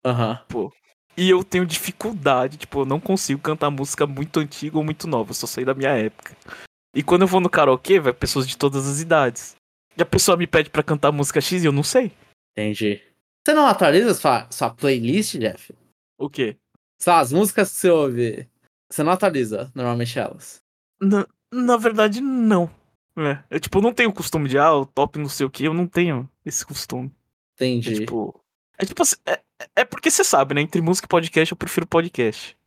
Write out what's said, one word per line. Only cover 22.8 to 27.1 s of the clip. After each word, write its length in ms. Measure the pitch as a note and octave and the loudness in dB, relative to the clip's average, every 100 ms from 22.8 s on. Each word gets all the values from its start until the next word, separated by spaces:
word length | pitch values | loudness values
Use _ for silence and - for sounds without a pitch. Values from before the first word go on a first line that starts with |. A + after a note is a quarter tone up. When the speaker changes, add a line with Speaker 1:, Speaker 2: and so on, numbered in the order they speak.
| _ _ _ - | _ _ _ -4
Speaker 2:
É, 200 | D3+ C#3 _ | -4 -4 _
eu, 80 | - | -8
tipo, 200 | - F#3+ | -2 2
não 140 | A3 | 2
tenho 160 | B3 A#3 | 2 0
o 40 | |
costume 320 | - - E3 C#3+ | -2 -6 -4 0
de, 120 | C3+ | 4
ah, 160 | D3+ | 4
o 100 | D3 | 4
top 340 | C3+ - C#3+ D3+ | 0 0 -2 -2
não 100 | C#3+ | -8
sei 180 | - C3+ | -4 -6
o 40 | |
quê, 160 | - D3+ | -2 -2
eu 60 | |
não 140 | E3 F3 | -2 -2
tenho 420 | - F3 C3+ C3+ _ | 0 0 -2 -6 _
esse 220 | - - - | -10 -8 -8
costume. 440 | C#3 - B2+ C3 | -12 -8 -8 -8